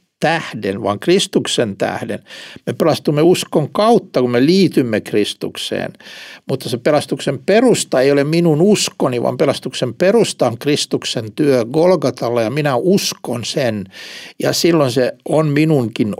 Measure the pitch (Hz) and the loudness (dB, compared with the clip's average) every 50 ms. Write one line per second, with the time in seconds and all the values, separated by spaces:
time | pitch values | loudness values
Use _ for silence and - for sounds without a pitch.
0 | _ _ _ - - 151 165 160 - - - 113 104 98 98 95 104 98 104 104 | _ _ _ -4 -2 0 0 -2 -4 -8 -10 -8 -4 -4 -4 -2 -2 -4 -4 -2
1 | - 165 180 196 - - - - - - - - 123 104 98 - - 107 - - | 0 2 2 2 2 0 -2 -2 -2 -2 -2 -2 -2 -2 -2 -4 -4 -4 -4 -6
2 | - 110 104 - - - - - - - - - - - 120 - - 160 131 - | -6 -8 -10 -10 -10 -14 -20 -20 -20 -20 -20 -14 -8 -6 -2 0 0 0 0 0
3 | - - 147 147 156 175 180 - - - - 175 147 123 - - 208 226 240 196 | 0 -2 0 2 4 4 4 2 0 -2 -2 -2 -2 -2 -2 0 2 4 4 2
4 | - - - 131 127 123 123 120 131 156 180 196 185 143 - 156 135 117 107 101 | 2 0 -2 0 0 2 2 2 4 4 4 4 4 2 2 0 0 0 0 -4
5 | - - - 107 101 - - - - - 90 - - - 107 95 90 - - - | -4 -2 0 0 0 -2 -4 -8 -10 -10 -10 -8 -10 -6 -6 -6 -6 -8 -10 -14
6 | - - - - - - - - _ - 139 131 - 127 120 - - 175 151 143 | -20 -20 -20 -20 -20 -20 -20 -16 _ -6 -6 -6 -6 -6 -6 -2 0 2 2 2
7 | - - 147 135 - 139 139 - - - 190 226 262 247 180 - - - - 135 | 0 -2 -6 -6 -4 -4 -6 -4 -2 2 2 4 4 4 4 2 0 -2 0 2
8 | 127 139 143 143 139 147 156 170 170 170 151 147 175 208 208 - - - - - | 4 4 4 2 2 2 2 2 4 4 4 4 4 4 4 4 2 -2 -4 -2
9 | - 139 123 120 123 127 127 147 160 143 127 - - 127 - - 135 123 113 - | -2 -2 0 0 -2 -2 0 0 0 0 0 -2 -4 -10 -6 -4 -4 -4 -2 0
10 | - 185 214 233 190 - - - 127 123 117 117 - 143 151 139 - - - 135 | 0 2 2 2 2 0 0 -2 -2 -2 -2 -2 -2 -2 0 0 -2 -2 -4 -6
11 | - - - 127 110 107 - - 151 143 131 127 113 117 127 156 165 180 185 160 | -4 -4 -6 -6 -8 -8 -4 -2 2 2 2 2 2 0 0 2 4 4 4 2
12 | 143 131 113 - 131 117 120 120 113 110 131 151 151 147 131 120 - 175 196 196 | 0 -2 -4 -2 -4 -2 0 0 0 -2 -2 -2 -2 0 0 0 2 2 2 2
13 | - - - - - - 120 120 110 - - 160 135 117 107 104 92 - - - | 0 -2 -8 -8 -8 -8 -8 -6 -6 -6 -4 -2 -2 -2 -2 -4 -8 -10 -14 -18
14 | - - - - - - - - - 139 131 - - 170 170 160 143 127 113 139 | -18 -18 -18 -18 -18 -18 -12 -6 -4 -2 -2 0 2 2 4 4 2 2 2 0
15 | 123 - - - - - - 151 156 151 143 147 156 160 160 139 120 110 - - | 0 0 -2 -6 -6 -2 0 0 2 2 2 2 2 4 2 2 0 0 -2 -2
16 | 120 104 98 - | -2 -2 -2 -4